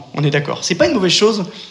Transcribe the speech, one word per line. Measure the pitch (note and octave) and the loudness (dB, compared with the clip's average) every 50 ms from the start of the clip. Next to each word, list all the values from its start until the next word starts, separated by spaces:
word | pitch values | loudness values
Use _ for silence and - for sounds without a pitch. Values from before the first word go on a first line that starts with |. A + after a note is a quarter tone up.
| - - - | -8 -10 -4
on | C#3+ D3 | -2 0
est | C#3+ | 0
d'accord. | D3+ D3 D3 - - - - | 0 0 -2 -2 -6 -6 -4
C'est | - F3+ | -2 2
pas | - D#4 | 2 2
une | E4+ D4 | 2 2
mauvaise | G#3 F#3 F3 | 2 2 2
chose | E3+ - G#3 A3+ A3 G#3 F3 - - - - - | 2 4 2 2 2 0 -4 -8 -10 -14 -18 -20